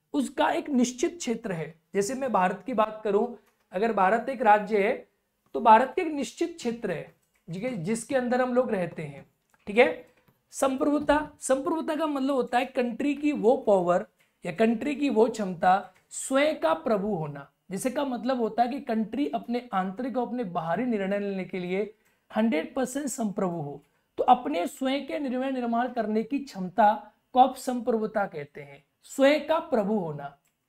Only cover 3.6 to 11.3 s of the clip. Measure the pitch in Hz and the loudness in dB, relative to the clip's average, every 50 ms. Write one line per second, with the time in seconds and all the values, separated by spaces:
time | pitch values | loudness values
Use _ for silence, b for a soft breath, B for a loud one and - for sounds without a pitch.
3.6 | _ _ - 185 208 233 220 202 185 185 214 240 233 262 269 220 254 220 208 214 | _ _ -4 -2 -2 0 2 2 4 4 4 2 0 -2 -4 2 4 6 6 6
4.6 | 196 185 220 208 190 214 269 - - _ _ _ _ _ _ _ _ _ - - | 4 2 0 2 2 2 0 -2 -6 _ _ _ _ _ _ _ _ _ -4 2
5.6 | 226 240 214 226 254 269 - - 370 320 311 285 262 - - - 339 339 339 - | 8 8 8 8 8 4 0 -2 -4 -2 -2 -4 -6 -6 -4 -4 -4 -4 -6 -6
6.6 | - 240 226 233 - 196 170 147 143 - - _ _ _ _ _ _ - 165 190 | -6 -6 -6 -4 -6 -6 -6 -6 -8 -12 -18 _ _ _ _ _ _ -12 -10 -6
7.6 | 196 254 254 202 156 180 226 226 - - 285 262 247 240 240 247 262 254 247 247 | -6 -6 -6 -4 -4 -2 -4 -4 -2 -2 -2 0 0 0 0 0 0 0 2 0
8.6 | 254 214 220 190 175 165 - - 160 143 143 135 135 _ _ _ _ _ _ _ | 0 2 0 -2 -2 -4 -6 -8 -10 -10 -12 -16 -20 _ _ _ _ _ _ _
9.6 | _ - 202 220 254 311 - - - _ _ _ _ _ _ _ _ _ - - | _ 0 4 4 6 4 4 -4 -10 _ _ _ _ _ _ _ _ _ -4 0
10.6 | - 269 262 262 302 302 285 294 294 - 285 302 302 294 | 0 0 0 0 0 0 0 2 2 2 2 2 0 -4